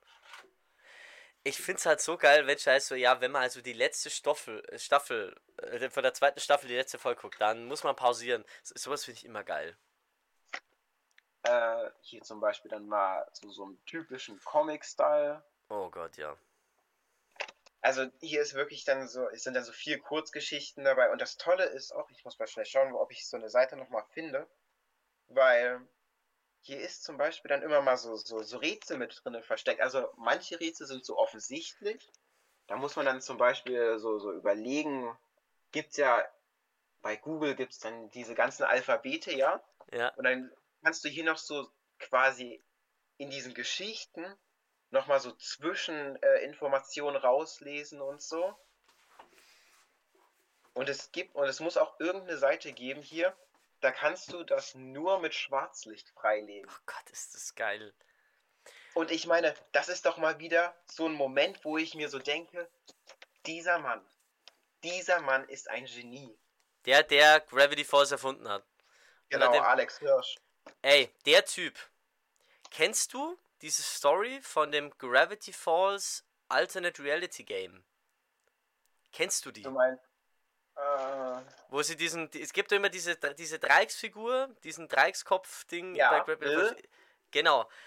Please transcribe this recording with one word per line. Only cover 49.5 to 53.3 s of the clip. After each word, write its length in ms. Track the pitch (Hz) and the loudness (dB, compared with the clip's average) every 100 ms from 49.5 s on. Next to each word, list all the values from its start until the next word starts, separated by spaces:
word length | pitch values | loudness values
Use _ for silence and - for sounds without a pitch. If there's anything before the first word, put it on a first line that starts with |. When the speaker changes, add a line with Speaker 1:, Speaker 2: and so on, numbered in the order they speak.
| _ _ _ _ _ _ _ _ _ _ _ _ | _ _ _ _ _ _ _ _ _ _ _ _
Speaker 2:
Und 160 | 123 139 | -6 -6
es 220 | 135 - | -6 -10
gibt, 240 | 175 180 143 | -10 -8 -2
und 120 | 139 | -2
es 120 | 131 | -2
muss 180 | 160 - | -2 0
auch 220 | 156 - | 0 0
irgendeine 380 | 160 190 185 151 | -6 -4 -8 0
Seite 340 | 135 165 151 | 0 0 -6
geben 300 | 123 127 143 | -12 -10 -10
hier, 340 | 143 160 185 | -10 -2 -2